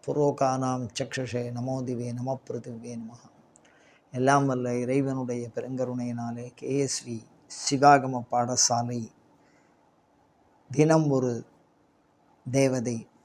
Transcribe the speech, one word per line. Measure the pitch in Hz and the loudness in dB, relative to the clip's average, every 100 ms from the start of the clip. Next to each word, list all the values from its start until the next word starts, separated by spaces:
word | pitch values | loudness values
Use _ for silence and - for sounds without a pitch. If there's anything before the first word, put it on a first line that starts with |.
| - | -4
புரோகானாம் | 139 143 135 135 131 131 127 123 - | 0 0 2 0 0 -2 -4 -6 -8
சக்ஷுஷே | 127 - 127 120 120 | -6 -6 -6 -6 -6
நமோ | 120 127 131 | -6 -6 -4
திவே | 127 120 120 | -4 -6 -6
நம | 120 127 135 - | -6 -6 -8 -8
பிருதிவே | 123 123 113 120 | -10 -10 -14 -12
நமஹ. | 117 113 120 - _ _ _ _ _ _ _ _ | -12 -14 -16 -20 _ _ _ _ _ _ _ _
எல்லாம் | 127 131 143 139 | 0 4 4 4
வல்ல | 123 123 | 0 -2
இறைவனுடைய | 123 120 135 135 131 127 123 117 | -2 0 0 0 -4 -4 -6 -6
பெருங்கருணையினாலே | 117 123 127 127 123 120 120 117 120 123 | -8 -8 -4 -4 -4 -6 -6 -8 -10 -12
கே | - 131 139 | -12 -4 -2
எஸ் | 135 - 123 | 0 -4 -8
வி | 113 - _ _ | -12 -12 _ _
சிவாகம | - - 143 143 143 131 127 113 | -8 -2 6 8 8 6 -6 -2
பாடசாலை | 120 120 123 - 117 120 120 110 _ _ _ _ _ _ _ _ _ _ _ _ _ _ _ _ | -2 0 2 2 2 0 -6 -8 _ _ _ _ _ _ _ _ _ _ _ _ _ _ _ _
தினம் | 135 156 160 147 | 2 6 6 4
ஒரு | 135 127 117 - _ _ _ _ _ _ _ _ _ 127 | 2 0 -4 -8 _ _ _ _ _ _ _ _ _ -2
தேவதை | 131 135 127 117 117 - _ | 2 2 2 -2 -6 -10 _